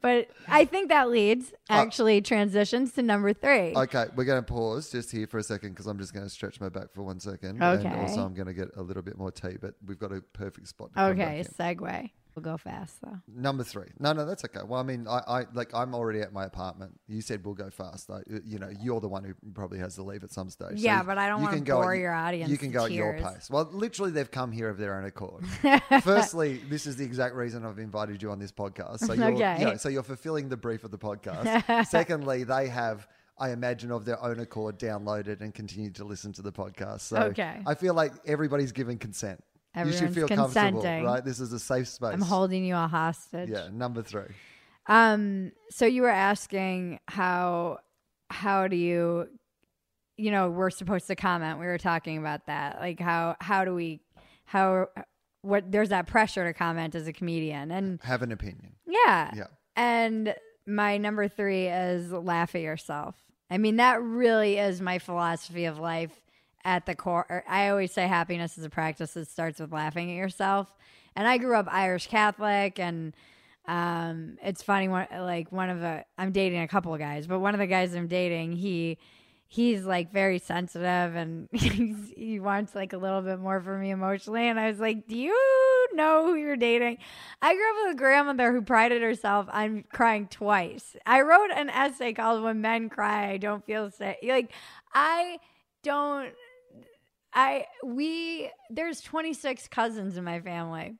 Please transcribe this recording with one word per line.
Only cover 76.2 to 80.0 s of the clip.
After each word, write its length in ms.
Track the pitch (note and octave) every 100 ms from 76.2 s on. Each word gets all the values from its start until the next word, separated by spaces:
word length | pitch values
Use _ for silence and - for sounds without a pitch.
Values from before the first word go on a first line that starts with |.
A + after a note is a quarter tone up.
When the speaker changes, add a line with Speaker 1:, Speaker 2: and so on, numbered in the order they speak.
| F#3+
Speaker 1:
dating 280 | F#3+ F#3+ F3
a 80 | E3
couple 240 | G3+ F3
of 60 | D#3
guys, 280 | D3 D3 D#3
but 100 | F#3
one 160 | F#3+
of 60 | G#3
the 60 | G3
guys 260 | F#3 F#3
I'm 140 | F3 E3+
dating, 440 | F3+ F3+ E3+ E3
he, 460 | E3+ G3 F3 E3 D#3+ _ _ _ _ _
he's, 380 | - A#3+ G#3+
like, 280 | F#3+ F3+